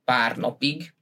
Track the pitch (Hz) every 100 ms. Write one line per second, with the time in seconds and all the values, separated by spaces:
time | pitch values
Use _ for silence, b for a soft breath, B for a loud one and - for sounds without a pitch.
0 | - 123 113 - 123 - 139 156 175 _